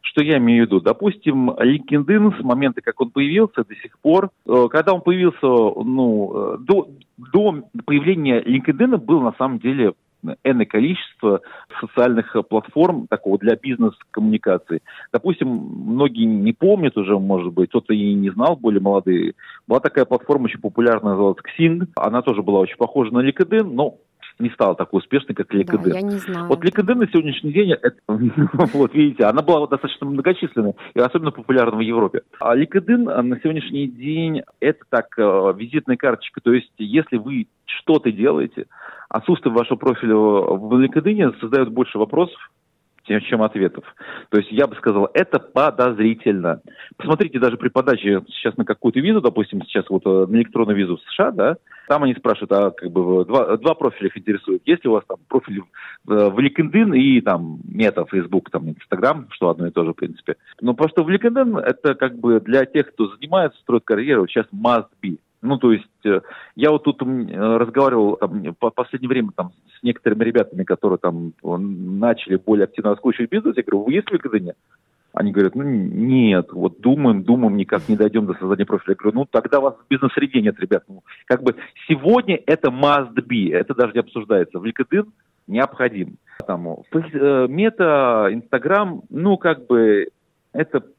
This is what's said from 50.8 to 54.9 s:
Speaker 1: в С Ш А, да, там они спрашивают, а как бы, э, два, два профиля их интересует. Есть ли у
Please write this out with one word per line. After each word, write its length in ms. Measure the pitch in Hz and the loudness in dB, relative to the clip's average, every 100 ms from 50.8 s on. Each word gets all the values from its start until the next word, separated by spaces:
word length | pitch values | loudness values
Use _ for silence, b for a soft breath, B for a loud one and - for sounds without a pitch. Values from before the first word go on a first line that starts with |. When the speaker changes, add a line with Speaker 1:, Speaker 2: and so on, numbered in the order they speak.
| 92 85 | -2 -4
Speaker 1:
в 40 | |
С 100 | - - | -8 -2
Ш 120 | 220 | -2
А, 40 | |
да, 260 | 208 107 170 _ B - | 0 0 -2 _ B -2
там 160 | 147 | 0
они 100 | 139 | 0
спрашивают, 380 | 120 117 104 101 | 0 -2 -2 0
а 200 | 101 101 | 2 2
как 200 | - 87 | -2 -4
бы, 300 | 87 87 92 | -2 2 2
э, 40 | 90 | 2
два, 320 | 90 87 110 | 0 2 0
два 160 | 127 | 0
профиля 360 | - 127 - 98 | 0 -2 -2 -6
их 80 | - | -6
интересует. 440 | 110 98 - 92 - | -4 -4 -2 -4 0
Есть 180 | 170 | 0
ли 60 | |
у 40 | 131 | 2